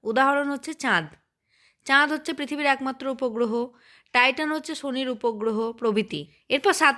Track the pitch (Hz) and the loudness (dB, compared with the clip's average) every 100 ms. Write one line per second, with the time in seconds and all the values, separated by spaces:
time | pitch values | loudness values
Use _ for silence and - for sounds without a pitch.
0 | 208 226 269 285 285 277 - 311 262 185 | -2 2 2 2 -2 -6 -8 -6 0 0
1 | 156 - _ _ _ _ _ _ - 277 | 0 -14 _ _ _ _ _ _ 2 4
2 | 294 302 302 294 277 294 285 269 262 262 | 4 0 -4 -6 -6 -2 0 0 -2 -6
3 | 262 247 254 220 240 233 240 _ _ _ | -6 -4 -4 -2 -2 -2 -4 _ _ _
4 | _ 247 247 269 311 311 302 311 285 254 | _ 2 4 2 -2 -4 -6 -8 -6 -4
5 | 262 247 240 220 220 214 226 233 233 208 | -4 -2 -4 -2 -2 -2 -4 -2 0 0
6 | 214 151 143 _ _ 277 403 370 311 | -2 -6 -10 _ _ 0 2 4 4